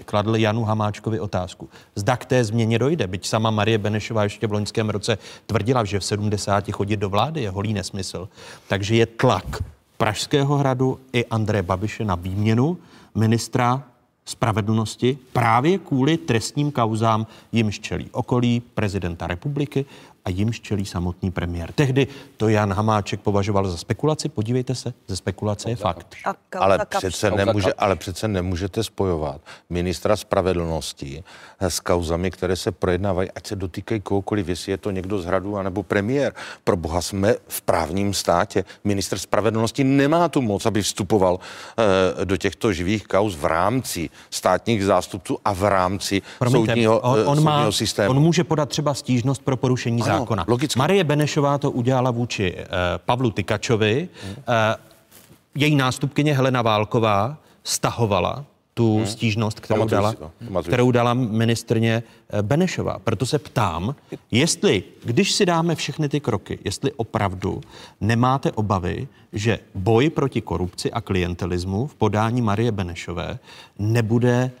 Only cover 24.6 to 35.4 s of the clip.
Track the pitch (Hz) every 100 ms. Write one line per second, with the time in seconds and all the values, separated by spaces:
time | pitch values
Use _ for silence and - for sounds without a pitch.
24.6 | 127 123 123 - - 92 - 92 104 101
25.6 | 113 123 101 - - - - - _ 92
26.6 | 95 95 208 - 92 - 104 98 101 104
27.6 | 92 - 101 90 - 90 110 92 90 87
28.6 | 95 113 104 - 95 80 73 71 - -
29.6 | - 87 90 90 98 107 - 98 90 87
30.6 | 82 80 - - 67 71 - - - -
31.6 | 92 - - 87 80 85 92 - 90 92
32.6 | - - 90 90 101 90 95 - - 98
33.6 | 95 104 - 113 - 101 - 104 87 87
34.6 | - 95 104 92 95 101 87 92